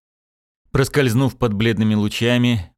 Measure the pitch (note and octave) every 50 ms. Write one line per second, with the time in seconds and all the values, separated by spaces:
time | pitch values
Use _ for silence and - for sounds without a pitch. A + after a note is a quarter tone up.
0 | _ _ _ _ _ _ _ _ _ _ _ _ _ _ - B2+ C#3+ - - D3
1 | C3 A#2+ A2 C3 C#3 B2 - - B2 A2+ G#2 G2 A2+ A2+ G#2+ G2+ A2 G#2+ G#2+ G#2
2 | G#2 G#2 - - A#2 A#2+ B2 B2 A#2+ B2 A#2+ G#2 E2 - _